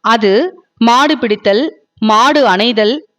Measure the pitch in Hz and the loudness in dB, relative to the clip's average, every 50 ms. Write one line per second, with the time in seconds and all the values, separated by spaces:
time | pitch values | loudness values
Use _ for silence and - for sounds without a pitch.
0 | _ 208 226 233 214 202 190 220 320 370 359 - _ _ _ _ 226 233 233 254 | _ -2 -2 0 0 0 0 0 -2 -4 -8 -14 _ _ _ _ 0 2 2 2
1 | 285 302 311 262 - 233 208 208 - 208 196 214 285 320 - _ _ _ _ _ | 2 0 -2 -2 -2 -4 -4 -2 -2 -2 0 0 -2 -4 -8 _ _ _ _ _
2 | 220 220 214 214 240 277 302 294 277 220 180 185 214 240 240 220 214 208 254 302 | -2 0 2 2 2 2 2 2 0 0 0 0 -2 -2 0 0 -2 -2 -2 -4
3 | 302 _ _ | -8 _ _